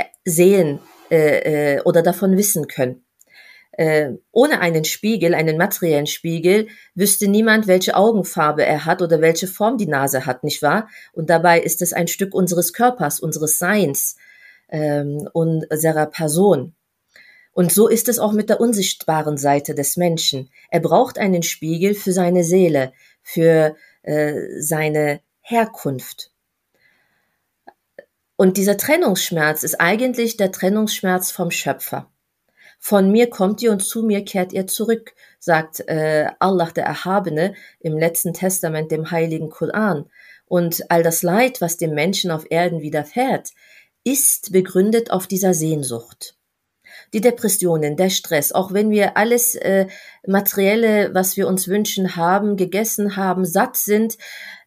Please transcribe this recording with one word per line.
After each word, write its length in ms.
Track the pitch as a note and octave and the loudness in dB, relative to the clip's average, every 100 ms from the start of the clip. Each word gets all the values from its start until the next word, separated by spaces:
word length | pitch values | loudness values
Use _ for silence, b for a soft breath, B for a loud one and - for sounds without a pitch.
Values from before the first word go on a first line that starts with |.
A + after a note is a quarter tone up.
| - _ | -8 _
sehen, 560 | F3+ D#3+ F3+ G3+ D#3 C#3+ - - - | -4 4 6 6 2 -2 -10 -20 0
äh, 680 | E3 D3+ A#2+ - D3+ D3 C#3 | 2 4 2 0 0 0 2
äh, 40 | |
oder 180 | F3 E3+ | 4 4
davon 360 | E3+ F3 G3 F#3+ | 2 0 2 2
wissen 300 | G#3 E3 D3 | 2 -2 -4
können. 380 | - B2+ B2+ _ _ B B B B B | -4 -4 -4 _ _ B B B B B
Äh, 420 | - D#3+ D#3 C#3+ - _ | -2 0 2 0 -6 _
ohne 280 | A3+ D4 B3+ | 2 4 4
einen 240 | F3 D#3+ | 2 0
Spiegel, 500 | D#3+ - G#3+ A3 E3 | -2 -4 -2 0 2
einen 240 | D#3+ D#3+ D#3 | 2 0 0
materiellen 480 | G3 - E3+ D3 D3 | -2 0 0 0 0
Spiegel, 600 | - E3+ E3 F3 G#3 G#3+ B B | -6 -6 0 2 2 0 B B
wüsste 360 | F3 G3 - G3+ | -2 0 0 2
niemand, 380 | G#3 A3+ A3 G#3 | 2 4 4 4
welche 280 | F#3 F#3 - | 2 2 2
Augenfarbe 720 | G#3+ A3 E3+ E3+ D3+ D3 - | 4 2 -2 0 0 2 0
er 200 | D3 D#3+ | 0 -2
hat 160 | F#3 | -2
oder 200 | E3+ D#3+ | 0 2
welche 260 | D#3+ E3 F#3 | 2 2 -6
Form 300 | - G#3+ B3 | -2 -2 0
die 100 | F3 | -2
Nase 380 | C#3 C3+ C3 C#3 | -2 -2 -2 -4
hat, 180 | - | -6
nicht 180 | D3+ - | -6 -2
wahr? 280 | D3 F#3+ A3 B B | 0 0 -2 B B
Und 160 | - D#3+ | -6 0
dabei 320 | E3 F3 E3+ | 4 4 4
ist 200 | E3 - | 2 -4
es 120 | F3+ | -4
ein 160 | - E3+ | -2 -4
Stück 240 | - G3 | -4 -4
unseres 400 | G3 F3+ F3 E3+ | 0 0 0 -2
Körpers, 480 | - B3 B3 D3+ - | 0 0 0 -4 -4
unseres 380 | D#3+ D3+ D#3 - | -6 -4 -2 -2
Seins, 580 | F3+ G#3 D#3 - - - b b b b b | 0 2 0 -2 -6 -8 b b b b b
ähm, 580 | D#3+ D3+ D3 C#3+ D3 - | -4 -2 -2 -4 -6 -4
unserer 720 | E3 E3 D#3+ - D#3 D#3+ D#3 D3+ | -2 0 0 -2 0 0 0 -2
Person. 680 | - D#3 D#3 G3+ D3 D#3+ - _ _ _ b b b b | -2 -2 4 4 4 0 -14 _ _ _ b b b b
Und 180 | - F3 | 0 2
so 160 | G3+ A#3 | 4 4
ist 200 | A3+ B3 | 4 0
es 120 | A3+ | -2
auch 140 | G#3+ | 0
mit 160 | G#3+ G#3 | 0 0
der 120 | G#3 | 0
unsichtbaren 760 | A#3 G#3 F#3 - - D#3 D3+ C#3+ | 0 0 -4 -4 -2 -2 -2 -2
Seite 360 | C#3 C#3+ C#3+ | 0 0 -2
des 240 | D3 C#3 F3 | -4 -4 0
Menschen. 520 | F3 D#3+ - C3+ C3+ b b | 0 0 -2 -6 -10 b b
Er 100 | E3 | -2
braucht 360 | E3 F3+ C4 - | 2 2 2 0
einen 260 | G3+ F3+ | 0 0
Spiegel 500 | E3 - D#3 E3 G3 | -2 -6 -6 -2 0
für 200 | G#3 G3 | 0 -2
seine 300 | F#3 F3 F3+ | 0 2 2
Seele, 500 | E3 F#3+ F3 D3 C3 b b b | 2 4 4 2 -2 b b b
für, 540 | - F3 E3 D#3+ D#3 D#3 B B | -8 2 4 6 2 -2 B B
äh, 560 | - D3+ D3+ C3 - - | -4 -2 -2 -4 -8 -8
seine 640 | D#3 D#3 D#3 D3+ D3 C#3+ - _ | -4 -2 0 0 0 -2 -10 _
Herkunft. 920 | - A#3 A3 - D3 B2+ - - - _ _ _ _ _ _ _ _ _ _ _ _ _ - _ _ - - _ _ - | -4 -2 -2 -4 -6 -6 -10 -18 -20 _ _ _ _ _ _ _ _ _ _ _ _ _ -20 _ _ -20 -20 _ _ 2
Und 220 | F#3 F#3+ | 2 4
dieser 200 | F#3+ G3 | 0 0
Trennungsschmerz 840 | - E4 D4+ F#3 - E3 D3+ D#3 | 0 2 2 0 -2 0 0 0
ist 160 | D#3 - | -4 0
eigentlich 560 | E3+ A3 B3+ A#3+ A3+ - | 0 2 -2 -2 -4 0
der 160 | F#3+ | -2
Trennungsschmerz 800 | - F#3+ G#3 G#3+ - F#3 F#3 F#3 | 0 -2 0 -2 -2 -2 -2 -2
vom 200 | - E3+ | -4 -4
Schöpfer. 580 | - C#3+ C3+ - C3+ - _ _ _ _ b b b | -4 -4 -6 -8 -10 -12 _ _ _ _ b b b
„Von 280 | - G3+ F#3+ | 0 4 4
mir 180 | A3 A#3+ | 4 2
kommt 320 | - F#3+ G#3 | 0 -2 0
ihr 100 | A#3 | 0
und 120 | G3+ | 0
zu 180 | - A3+ | -2 -2
mir 240 | A3 G3+ G3 | -2 -2 -2
kehrt 280 | F#3+ F#3 | -4 -4
ihr 120 | F#3+ F#3+ | -4 -6
zurück“, 480 | - A3 A3+ - b b b | -4 -2 -2 -4 b b b
sagt, 480 | - D#3+ D#3+ - - | 0 0 0 -10 -6
äh, 420 | D#3 D#3 D3+ - - | -2 0 0 -2 -2
Allah 320 | F#3 F#3 E3 | 0 2 0
der 120 | - | -2
Erhabene 680 | - - F3+ G3+ F#3+ D#3 F#3+ F#3+ B B | -4 -4 -2 -2 -2 -2 -2 -4 B B
im 160 | E3 D#3 | -6 -2
letzten 380 | E3 E3 F3 | -2 -2 -6
Testament, 580 | D#3+ F#3 F#3 E3 D#3 D#3 | -4 -4 -2 -4 -4 -4
dem 200 | D#3 D#3+ | -4 -2
heiligen 400 | E3 E3 D#3+ D#3 | -2 -2 -4 -8
Koran. 560 | - E3 G#3 G#3+ D#3 - B B B _ | -6 -4 -2 -2 -2 -6 B B B _
Und 440 | F3+ E3+ E3 - | -2 0 -4 0
all 140 | E3+ | 2
das 180 | E3 E3 | 2 0
Leid, 400 | F3+ G3+ B3+ - | 0 2 0 0
was 160 | E3+ - | -6 -4
dem 160 | D#3+ | -4
Menschen 380 | D3 E3+ G3 F3+ | -2 -2 -2 -4
auf 140 | D#3 - | -6 -2
Erden 320 | E3 F3 E3 | 0 0 -2
widerfährt, 680 | D3 D3+ C#3+ A#3+ C4 F3 - b b b b _ | -4 -6 -4 -2 -2 -2 -6 b b b b _
ist 480 | A#3 C4+ - - - | -4 0 0 0 0
begründet 600 | F#3+ F#3 F#3 G3+ A3+ A#3 | 0 2 2 2 2 0
auf 160 | F#3+ - | -4 -4
dieser 260 | F#3+ F#3+ | -2 0
Sehnsucht. 800 | E3 D#3 D3+ B2+ A#2 A#2 _ - _ _ _ _ _ B B B | 0 0 -2 -4 -8 -12 _ -20 _ _ _ _ _ B B B
Die 80 | G#3+ | 0
Depressionen, 760 | A#3+ A#3 G#3+ - F3+ E3 D3 D3+ | 2 2 -2 0 0 0 0 0
der 120 | F#3 | 0
Stress, 420 | F#3+ - D#3 - | -2 -2 -2 0
auch 220 | - F#3+ | -2 0
wenn 160 | G3 G#3+ | 0 2
wir 260 | G#3+ G3 - | 2 2 0
alles, 380 | A3+ A#3+ - | 2 2 0
äh, 320 | - - G3 F#3+ B B B - | -2 0 0 0 B B B -2
Materielle, 880 | G3 G3+ G3+ G3 A3 A3+ G#3 G3 | 0 0 0 2 2 2 2 2
was 240 | F3+ F#3 G3 | 0 -2 -2
wir 100 | F#3 | -2
uns 200 | F#3 F3+ | -2 -2
wünschen, 480 | G3+ G#3 G3 F#3 F3 | -2 -2 -2 -4 0
haben, 420 | E3+ G3 G#3 G3 | 0 2 0 -2
gegessen 580 | F3+ F#3+ A3 - G3+ G3 | -2 -2 -2 -2 -4 -2
haben, 300 | F#3+ F3+ F3 | -2 0 0
satt 320 | F#3+ B3+ - | 0 0 -2
sind, 400 | - G#3+ A3+ - B B B B | 0 0 0 -4 B B B B